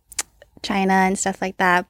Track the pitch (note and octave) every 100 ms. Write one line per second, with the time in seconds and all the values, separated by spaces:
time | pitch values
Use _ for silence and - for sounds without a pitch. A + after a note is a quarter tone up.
0 | _ - - _ - - - G3+ F#3+ F#3+
1 | F#3+ G3 G3 F#3+ F#3+ - F#3 F3+